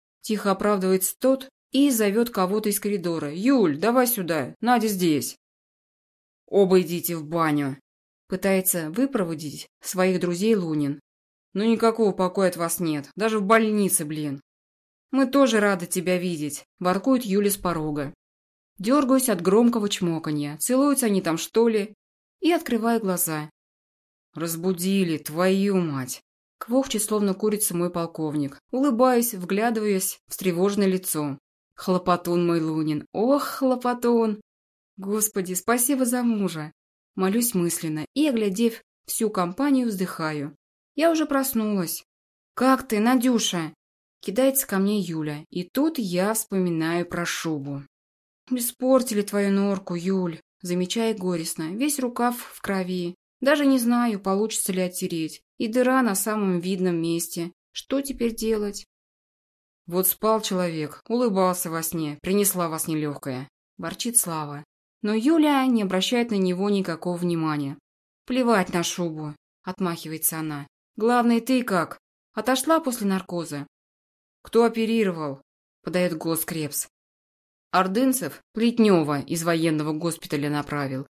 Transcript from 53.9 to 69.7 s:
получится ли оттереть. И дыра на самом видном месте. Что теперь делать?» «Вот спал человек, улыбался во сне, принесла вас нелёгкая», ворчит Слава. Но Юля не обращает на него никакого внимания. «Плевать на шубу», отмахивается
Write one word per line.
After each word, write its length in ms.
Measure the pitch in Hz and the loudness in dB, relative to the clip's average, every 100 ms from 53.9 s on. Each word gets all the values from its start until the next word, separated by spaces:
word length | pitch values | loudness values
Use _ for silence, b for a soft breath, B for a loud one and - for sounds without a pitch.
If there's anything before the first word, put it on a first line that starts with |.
| 240 240 202 | 2 0 -2
получится 520 | 190 196 220 - - | -2 0 0 -2 -2
ли 100 | 185 | -2
оттереть. 600 | 180 180 180 170 160 - _ _ | -2 -4 -4 -4 -6 -8 _ _
И 120 | 233 | -2
дыра 340 | 240 254 254 | 2 2 4
на 120 | 233 | 2
самом 460 | 190 220 214 196 180 | 0 -2 0 0 0
видном 400 | 180 190 185 170 | -2 0 0 0
месте. 520 | 165 170 - 175 170 - _ | 0 -2 -4 -6 -8 -10 _
Что 300 | - - 269 | -16 -4 -4
теперь 320 | 277 254 233 | -4 -4 -4
делать?» 520 | 226 220 220 208 196 - _ _ _ _ _ _ _ _ _ - | -2 -2 -2 -2 -8 -16 _ _ _ _ _ _ _ _ _ -4
«Вот 200 | 175 180 | 0 0
спал 360 | - 214 220 | 0 0 0
человек, 580 | 214 185 180 160 147 - - | 0 -2 -2 -2 -6 -8 -4
улыбался 640 | 233 247 190 185 180 175 | 0 2 2 2 0 -4
во 120 | 165 | -4
сне, 360 | 160 170 151 147 | -4 -4 -4 -6
принесла 460 | - 202 196 180 170 | 0 2 2 0 -4
вас 180 | 156 160 | -4 -4
нелёгкая», 640 | 156 151 143 139 127 143 _ _ - | -2 -4 -6 -8 -8 -10 _ _ -12
ворчит 400 | 170 175 240 233 | -10 -6 -2 0
Слава. 440 | 180 160 147 143 - _ _ _ | 0 -4 -6 -10 -16 _ _ _
Но 120 | 208 | 0
Юля 500 | 220 247 330 302 277 262 | 2 4 4 4 4 4
не 160 | 233 | 2
обращает 480 | 190 185 185 247 240 | 2 0 2 0 0
на 40 | |
него 340 | 202 185 180 202 | 2 0 2 2
никакого 480 | 202 185 160 180 175 | 2 0 -4 -4 -2
внимания. 600 | 175 165 156 147 139 151 _ _ _ _ - | 0 0 0 -2 -4 -8 _ _ _ _ -4
«Плевать 480 | 247 240 214 180 | 0 4 2 2
на 80 | 180 | -2
шубу», 520 | 165 - 170 156 151 151 _ _ | -4 -4 -6 -6 -10 -12 _ _
отмахивается 760 | - | -12